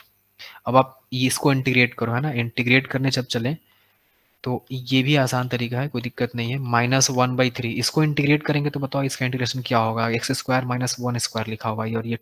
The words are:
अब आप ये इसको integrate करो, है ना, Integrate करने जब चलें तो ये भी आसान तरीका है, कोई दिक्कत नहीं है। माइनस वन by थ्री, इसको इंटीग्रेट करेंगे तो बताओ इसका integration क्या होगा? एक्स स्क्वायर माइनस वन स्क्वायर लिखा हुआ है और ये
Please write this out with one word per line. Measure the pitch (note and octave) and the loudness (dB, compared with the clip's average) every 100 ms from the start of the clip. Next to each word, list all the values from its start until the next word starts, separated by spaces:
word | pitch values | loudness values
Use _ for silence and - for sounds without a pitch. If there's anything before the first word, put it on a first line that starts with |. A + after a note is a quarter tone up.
| - _ _ _ - - - | -14 _ _ _ -20 -10 2
अब | B2+ | 4
आप | C3 - _ | 4 0 _
ये | B2+ B2+ | -2 0
इसको | - D3 | 2 2
integrate | C3+ C3 B2+ A#2+ | 2 2 2 2
करो, | - A#2 | 0 -2
है | A#2 | 0
ना, | D3+ | -2
Integrate | A#2+ A#2 - A#2+ C3 C3+ | -2 -2 -2 2 2 2
करने | C3+ C3+ | -2 0
जब | C3 B2+ | -2 -2
चलें | A#2+ A#2+ D#3+ _ _ _ _ _ _ _ _ | -2 -2 -4 _ _ _ _ _ _ _ _
तो | B2+ B2 - | -6 -6 -6
ये | C3 B2 C3 | -10 0 2
भी | C3 D3 | 4 4
आसान | B2+ B2+ B2+ | 4 0 0
तरीका | B2 A#2+ B2 | -2 -2 -2
है, | C#3+ | -2
कोई | B2 | -4
दिक्कत | A#2+ - A#2+ | -6 -4 -4
नहीं | A#2+ A#2 | -2 -4
है। | C#3 B2+ | -4 0
माइनस | A#2+ A#2+ C3 C3 | 2 4 2 2
वन | B2+ B2+ B2+ | 2 2 2
by | B2+ B2 | 0 0
थ्री, | A#2 | -4
इसको | B2 B2 - | -2 -2 2
इंटीग्रेट | D3+ D3 C#3+ D3 | 2 2 2 2
करेंगे | D3 D3 D3 | 2 0 0
तो | C#3+ | -2
बताओ | C3+ C#3+ | -4 -2
इसका | C3+ - B2+ | -4 -2 -4
integration | B2+ B2 B2+ B2 | -2 -4 -4 0
क्या | A#2+ | 2
होगा? | A2+ A2+ A#2 | 2 0 0
एक्स | A#2 - | -2 -2
स्क्वायर | C3+ - B2+ | -4 0 0
माइनस | B2 B2 B2+ - | 0 -2 -2 -4
वन | B2 A#2+ | -4 -4
स्क्वायर | - A2 A2 | -4 -4 -6
लिखा | A2 A2+ | -4 -4
हुआ | G#2+ A2 | -4 -4
है | A2+ | -4
और | A2+ | -4
ये | A#2 | -6